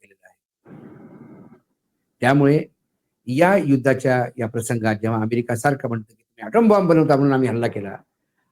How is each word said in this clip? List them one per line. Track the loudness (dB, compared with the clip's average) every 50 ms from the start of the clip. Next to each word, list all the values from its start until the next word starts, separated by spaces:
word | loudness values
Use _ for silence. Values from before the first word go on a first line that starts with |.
केलेला | _ _ _ _ _
आहे. | _ _ _ _ _ _ _ _ -20 -20 -20 -20 -20 -20 -20 -20 -20 -20 -20 -20 -20 -20 -20 -20 -20 -20 _ _ _ _ _ _ _ _ _ _ _ _ -4
त्यामुळे | 0 2 2 4 4 4 2 2 -2 -6 _ _ _ _ _ _ _ _ _ _ -10
या | -6 0 0 2 2 2
युद्धाच्या | 2 2 2 0 0 2 0 -2 0 0 -2 0 -2 -2 -6 -6
या | -8 -8
प्रसंगात | -6 -6 -6 -6 -4 -6 -4 -2 -4 -4 -2
जेव्हा | -4 -4 -4 -2
अमेरिका | -4 -2 -2 -4 -4 -4 -4
सारखं | -2 -2 -2 -2 -2 -4
म्हणतं | -6 -8 -8 -10 _ _
की | _ _
"तुम्ही | _ _ -18 -10
ॲटॉम | -2 0 2 4
बॉम्ब | 4 4 4 4 4
बनवता | 4 4 4 4 2
म्हणून | 2 2 2 2
आम्ही | 0 0 -2
हल्ला | -2 -2 -4
केला", | -4 -6 -8 -10 -12 -14 -16 _ _ _ _ _ _ _ _ _ _